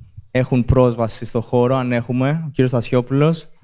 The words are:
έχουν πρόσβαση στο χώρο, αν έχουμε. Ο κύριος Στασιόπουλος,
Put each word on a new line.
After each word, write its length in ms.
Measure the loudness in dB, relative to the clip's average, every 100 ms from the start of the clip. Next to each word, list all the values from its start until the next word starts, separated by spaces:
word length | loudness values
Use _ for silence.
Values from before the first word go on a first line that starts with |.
| -20 -20 -6
έχουν 340 | -2 0 0
πρόσβαση 600 | 2 4 4 2 -4 -4
στο 160 | -6 -6
χώρο, 360 | 0 0 2 0
αν 160 | 0
έχουμε. 500 | -4 -2 -2 0 -2 -6
Ο 40 |
κύριος 200 | 0 0
Στασιόπουλος, 800 | 0 0 -2 0 2 2 0 -6 -16